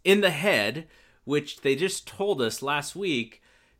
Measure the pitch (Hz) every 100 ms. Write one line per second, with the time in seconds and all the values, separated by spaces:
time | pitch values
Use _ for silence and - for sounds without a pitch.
0 | 180 208 196 147 196 135 101 143 165 -
1 | _ _ - 147 143 - 139 135 185 -
2 | - - 202 151 113 110 135 147 143 170
3 | 196 131 117 - _ _ _